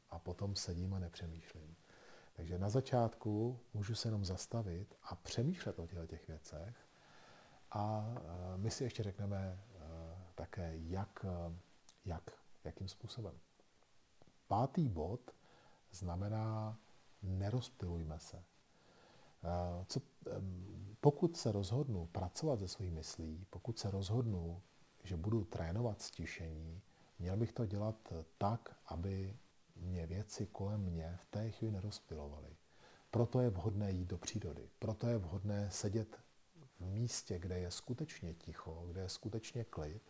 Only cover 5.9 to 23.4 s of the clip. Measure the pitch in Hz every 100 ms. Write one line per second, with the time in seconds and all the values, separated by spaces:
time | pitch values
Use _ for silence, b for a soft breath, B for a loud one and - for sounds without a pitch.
5.9 | 87 82 80 - 78 - 76 98 120 -
6.9 | B B B B B B B - 104 104
7.9 | 107 107 120 78 87 90 92 107 - 123
8.9 | - 101 95 101 98 95 92 - 87 76
9.9 | 82 82 90 92 - 78 - 85 80 82
10.9 | 92 101 - 95 87 85 87 - - -
11.9 | - 95 80 - - - - 80 - 95
12.9 | - 113 - 98 - - - - - -
13.9 | - - - - - - 104 135 180 135
14.9 | 80 76 123 - - B B B B -
15.9 | - 87 87 104 110 110 110 110 110 -
16.9 | - - - 95 92 101 123 - - 90
17.9 | 85 78 78 - 87 - - - - -
18.9 | - - - - - 85 87 90 87 92
19.9 | 131 - - - 101 95 90 90 90 98
20.9 | 104 147 143 175 - 117 101 95 123 139
21.9 | 92 82 95 90 - 156 117 92 - 92
22.9 | 80 - - 80 80